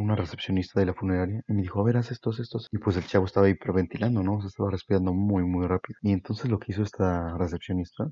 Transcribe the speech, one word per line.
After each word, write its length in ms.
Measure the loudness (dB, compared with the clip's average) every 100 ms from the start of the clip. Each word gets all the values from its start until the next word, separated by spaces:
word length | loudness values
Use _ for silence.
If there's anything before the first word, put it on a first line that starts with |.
una 160 | 0 0
recepcionista 640 | -2 -8 -2 -2 0 0
de 60 | 0
la 80 |
funeraria 480 | 0 -2 0 0 -4 -2
y 60 |
me 80 | -2
dijo, 180 | 0 0
"A 40 |
ver, 140 | 2 2
haz 120 | -2
esto, 200 | -4 -4
haz 100 | -4
esto, 160 | -6 -8
haz 80 |
esto". 120 | -6 -2
Y 40 |
pues 160 | 0 0
el 80 |
chavo 220 | 0 0 2
estaba 240 | 4 4
hiperventilando, 720 | 4 0 0 0 -2 0 0
¿no? 140 | 0 -2
O 40 |
sea, 80 | -4
estaba 220 | -4 -2
respirando 420 | -2 0 2 2
muy, 300 | 2 2 2
muy 240 | 2 0 0
rápido. 320 | 0 -4 -4
Y 120 | 0
entonces 380 | 0 0 -4 -2
lo 80 | -2
que 140 | -2
hizo 100 | -2
esta 540 | -4 0 0 2 -2 -2
recepcionista 720 | -2 -2 -4 -4 -4 -6 -6